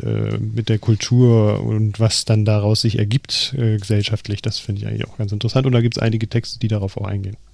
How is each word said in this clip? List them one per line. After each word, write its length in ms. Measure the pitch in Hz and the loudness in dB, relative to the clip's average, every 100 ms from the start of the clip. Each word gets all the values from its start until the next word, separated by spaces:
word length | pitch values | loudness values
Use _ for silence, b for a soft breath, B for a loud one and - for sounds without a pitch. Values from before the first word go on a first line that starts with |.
äh, 340 | - 107 107 - | -2 -2 -2 -2
mit 320 | 107 110 110 | -4 -4 -2
der 100 | 110 | 0
Kultur 840 | - 107 - 123 123 113 107 104 | 2 0 4 6 6 6 4 2
und 360 | 110 107 107 101 | 0 0 0 2
was 240 | 110 - - | 0 0 0
dann 180 | 107 104 | 2 4
daraus 360 | 107 104 107 | 2 2 2
sich 180 | 113 107 | 2 0
ergibt, 560 | 104 123 - - - 135 | 0 0 -2 -6 -4 -2
äh, 200 | 113 107 | 0 0
gesellschaftlich, 640 | 101 104 101 107 - 104 | 0 0 0 -4 -4 -6
das 160 | 110 - | -6 -6
finde 220 | - 101 | -6 -6
ich 60 | 104 | -4
eigentlich 200 | 107 - | -6 -6
auch 100 | - | -6
ganz 140 | 107 | -4
interessant. 340 | 104 113 131 131 | -2 0 0 2
Und 60 | |
da 100 | 120 | 2
gibt's 160 | 117 - | 2 0
einige 300 | 113 110 107 | 0 0 -2
Texte, 320 | 117 - - | -2 -4 -4
die 80 | 110 | -2
darauf 300 | 107 95 - | -2 -4 -6
auch 80 | 101 | -6
eingehen. 280 | 101 98 - - | -6 -6 -10 -16